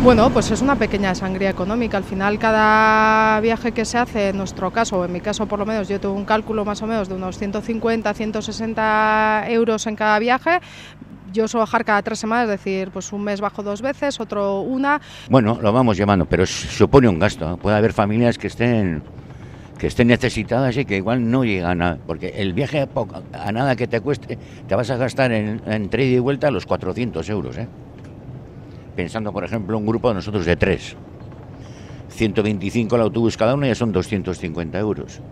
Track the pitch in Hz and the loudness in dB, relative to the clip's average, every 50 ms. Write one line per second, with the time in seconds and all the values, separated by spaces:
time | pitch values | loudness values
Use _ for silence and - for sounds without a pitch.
0 | - 247 247 220 214 262 240 247 - - 220 196 240 269 277 226 220 208 214 196 | 8 8 8 8 6 6 4 2 2 2 0 0 2 2 2 2 2 0 0 0
1 | 202 190 185 170 196 190 190 185 196 196 190 - 185 190 214 240 240 208 214 196 | 0 0 0 -2 -2 -4 -2 0 0 0 0 0 -2 -2 -2 -2 -2 0 -2 -4
2 | 190 - 208 185 190 202 208 208 226 220 220 214 214 214 214 220 220 220 220 220 | -4 -4 -4 -2 0 0 0 2 2 2 4 4 6 6 6 6 6 6 6 6
3 | 220 220 220 220 220 220 220 214 208 226 226 220 - 240 226 - 220 214 - 240 | 6 4 4 4 4 4 4 2 2 2 0 0 -2 -4 -2 -2 -4 -2 0 -2
4 | 247 240 - 226 202 196 190 196 196 - - - 190 185 214 233 226 - 214 185 | -2 0 0 -2 0 0 0 -2 -4 -6 -6 -4 -4 -2 0 0 -2 0 0 -2
5 | 180 175 175 180 - 208 208 - 220 196 208 202 208 208 220 220 196 175 202 196 | -2 -2 -4 -4 -4 -4 -2 -2 -2 -2 -2 -2 -2 -2 -2 -2 -2 -2 -4 -2
6 | - 196 196 202 202 175 220 220 214 214 214 214 202 208 208 202 220 220 226 220 | -2 -2 -4 -4 0 0 0 0 0 -2 -4 -2 -2 -2 -4 -4 -4 -4 -2 -2
7 | 202 185 190 185 185 185 180 - 214 202 196 214 208 - 226 226 214 226 226 226 | -2 -4 -6 -6 -6 -8 -6 -6 -6 -4 -4 -4 -4 -4 -4 -2 0 0 0 0
8 | 214 208 208 - 220 214 214 214 202 - 208 - 226 220 220 220 220 220 214 214 | 0 -2 -2 -2 -4 -4 -4 -4 -6 -6 -6 -6 -6 -4 -2 0 0 2 4 4
9 | 214 214 214 214 214 214 214 214 202 - 240 226 233 226 220 214 - 226 214 - | 4 4 4 4 4 4 2 0 0 0 0 2 2 2 0 -2 -2 -6 -4 0
10 | 214 214 214 214 220 240 247 254 - 320 339 359 - - - - - - - - | 2 2 4 4 4 2 2 2 4 2 2 2 0 -6 -18 -18 -18 -18 -18 -20
11 | - - - - - 196 185 214 220 214 - 233 220 208 - 233 233 - 214 202 | -20 -20 -20 -20 -16 -6 -2 0 0 0 2 0 0 2 2 0 2 4 2 2
12 | 202 220 220 - - 214 220 240 247 220 202 190 - 196 190 190 190 196 185 190 | 2 0 -6 -4 -2 0 0 2 2 0 -2 -2 -2 -4 -2 -2 -4 -4 -6 -10
13 | 180 - - 202 202 208 202 196 208 202 - - 202 202 202 208 226 262 285 - | -10 -8 -8 -6 -4 -4 -4 -2 -2 -4 -4 -4 -6 -6 -6 -4 -4 -4 -4 -2
14 | - 285 277 - 226 196 - 202 202 202 196 196 180 160 262 262 269 277 294 294 | -2 -4 -2 -4 -6 -4 -2 -2 0 0 0 -2 -2 -2 -2 0 0 0 0 0
15 | - - - - - - - 131 113 104 113 - - 104 107 127 131 117 107 87 | -2 -10 -18 -18 -2 4 6 6 6 6 2 2 2 4 4 6 4 4 4 4
16 | 101 101 101 95 82 73 87 85 92 87 - - - - - - 107 90 - 139 | 4 4 4 4 4 2 4 2 4 2 0 -6 -6 -8 4 4 4 8 8 8
17 | 131 117 92 80 90 104 - - 78 78 90 - - 95 107 107 107 113 - - | 8 8 4 4 2 0 0 -2 -6 -6 -6 -2 0 2 2 4 4 2 4 2
18 | 107 101 107 113 120 120 110 - - 98 - - 120 120 120 113 104 90 82 76 | 0 2 2 2 4 2 2 0 -4 -8 -4 0 0 2 2 2 2 0 -2 -4
19 | 69 - - - - - - - - - - - - - - - - 76 - - | -6 -10 -16 -18 -18 -16 -18 -16 -16 -16 -18 -18 -18 -18 -10 -4 -4 -2 2 4
20 | 123 117 120 117 - 120 - 113 104 - 120 120 135 131 113 131 135 95 101 98 | 4 4 4 4 2 0 -2 -2 -4 0 0 2 2 2 0 0 -2 0 -2 -2
21 | 92 101 120 127 120 113 117 135 131 113 101 92 85 85 90 87 85 87 82 69 | 0 0 0 0 0 2 2 2 2 2 0 0 0 0 0 2 0 0 0 -2
22 | - - 82 76 82 90 - - 101 98 87 92 127 127 147 156 135 131 - 135 | -6 -8 -8 -6 -6 -8 -6 -4 -4 -2 0 -2 -2 -2 0 -2 -2 -2 -2 -4
23 | 113 95 - 82 - - - 82 80 101 107 113 135 139 127 110 123 - - 117 | -4 -4 -8 -14 -14 -12 -12 -10 -6 -4 -2 -2 0 0 0 0 -2 -2 -2 -2
24 | 101 139 143 - - - 131 - - - - - - - 95 101 120 104 131 117 | -2 -2 -4 -4 -4 -10 -10 -10 -10 -16 -18 -18 -6 -2 -2 -2 0 0 -2 -2
25 | 127 123 - - 135 127 117 110 104 107 107 113 - - 107 107 104 90 - 113 | -2 -2 0 0 0 2 2 0 0 -2 -4 -6 -4 -4 -4 -2 -2 -2 -2 0
26 | 139 131 127 127 120 131 143 127 - 147 131 92 - - 95 87 - 90 90 98 | 2 4 4 2 2 2 0 0 0 0 0 0 -2 -2 -4 -4 -2 -4 -4 -4
27 | 123 117 85 80 80 92 107 101 73 64 62 71 117 - - - - - - - | -4 -4 -4 -6 -6 -4 -4 -4 -4 -6 -6 -8 -10 -10 -12 -16 -18 -18 -18 -18
28 | - - - - - - - - - - - - - - - - - - - - | -18 -18 -18 -16 -16 -16 -16 -16 -16 -16 -18 -18 -18 -18 -18 -18 -18 -14 -6 -6
29 | 90 82 - 113 107 104 92 101 90 87 104 117 101 87 107 110 104 107 113 113 | -6 -4 -4 -4 -6 -4 -4 -4 -6 -4 -4 -4 -4 -2 -2 -2 0 0 0 2
30 | - 120 110 95 87 - 101 104 85 80 87 - - 95 92 - - - - - | 2 0 0 0 -4 -4 -2 -2 2 2 2 2 4 2 2 0 -2 -10 -14 -16
31 | - - - - - - - - - - - - - - - - - - - - | -18 -18 -18 -18 -18 -18 -16 -18 -18 -18 -18 -18 -18 -18 -18 -18 -18 -18 -16 -16
32 | - - - - 113 110 92 113 101 107 107 95 85 98 90 117 117 101 117 120 | -16 -16 -4 0 0 2 2 2 2 2 0 0 -2 -2 0 0 0 2 2 2
33 | 113 104 - 113 117 113 - - 110 113 131 143 143 135 110 - 123 113 98 92 | 2 2 2 2 2 2 2 2 2 2 2 2 2 0 2 2 0 0 2 0
34 | 90 - 110 98 85 92 90 - - 87 78 80 85 80 85 92 104 107 98 73 | 0 0 -2 -2 -2 -2 -6 -4 -6 -6 -4 -4 -6 -4 -2 -2 -2 -2 -2 -4
35 | 65 - - - - - | -6 -12 -12 -16 -18 -18